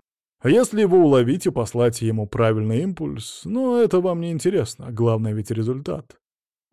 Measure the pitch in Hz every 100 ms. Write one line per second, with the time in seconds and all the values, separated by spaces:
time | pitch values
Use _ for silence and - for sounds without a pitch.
0 | _ _ _ _ 127 214 254 214 202 185
1 | 160 131 120 180 185 139 113 120 120 117
2 | 113 110 104 - 113 110 107 113 190 170
3 | 151 - - - 160 233 262 240 220 180
4 | 180 170 170 165 180 190 113 - 131 113
5 | 117 110 110 107 107 113 113 131 143 165
6 | - _ _ _ _ _ _